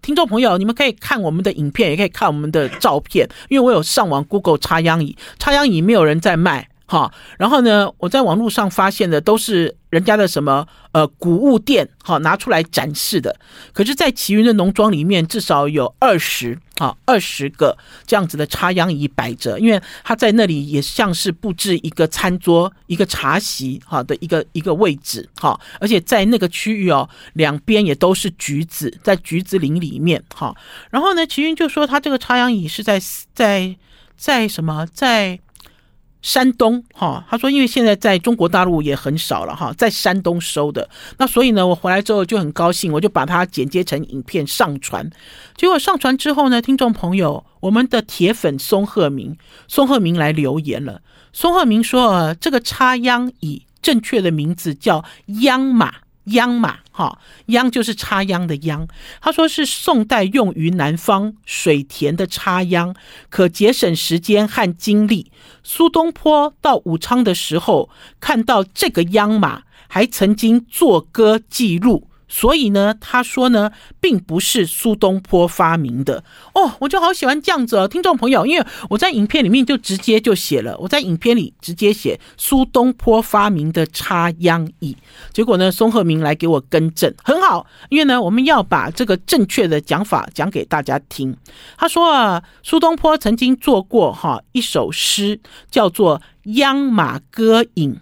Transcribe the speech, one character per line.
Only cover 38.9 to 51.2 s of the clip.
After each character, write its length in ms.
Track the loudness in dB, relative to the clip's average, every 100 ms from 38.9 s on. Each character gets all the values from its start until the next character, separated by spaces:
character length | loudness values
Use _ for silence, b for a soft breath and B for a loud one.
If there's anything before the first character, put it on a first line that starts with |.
| -4
很 220 | -4 -4
少 260 | -4 -4
了， 100 | -6
哈， 200 | -8 -8 0
在 140 | -2
山 320 | 0 -2 0
东 180 | -2 -4
收 320 | -4 -4 -4
的。 160 | -4 -10 B B B
那 80 | -2
所 180 | 2
以 60 | 2
呢， 160 | 2 2
我 80 |
回 160 | 0 0
来 100 | -2
之 140 | 0
后 100 | -2
就 140 | 0 -2
很 120 | -4
高 200 | 0 0
兴， 180 | 0 -2
我 80 | 0
就 120 | 0
把 160 | 0 0
它 180 | -2
剪 240 | -2 -4 -4
接 160 | -2
成 180 | -4 -6 -8
影 160 | -12
片 240 | -6 -6 -6
上 340 | -2 -2 -2
传。 260 | -8 -10 -10 B B B B
结 140 | -2 2
果 100 | 2
上 200 | 0 0
传 180 | 0 -2
之 160 | -2
后 160 | 0 2
呢， 140 | 2
听 120 | 0
众 160 | 0 0
朋 260 | 0 -2 0
友， 280 | -2 -4 _ _
我 100 | 0
们 160 | 2 2
的 140 | -2
铁 320 | -4 -2 0
粉 260 | 0 -2 -4
松 280 | -2 -2 0
鹤 240 | 0 0
鸣， 260 | -2 -10 -14 b b b
松 180 | 0 2
鹤 140 | 2
鸣 160 | 0 0
来 160 | 0
留 260 | 0 -2 -2
言 240 | -4 -8
了。 200 | -8 -14 b b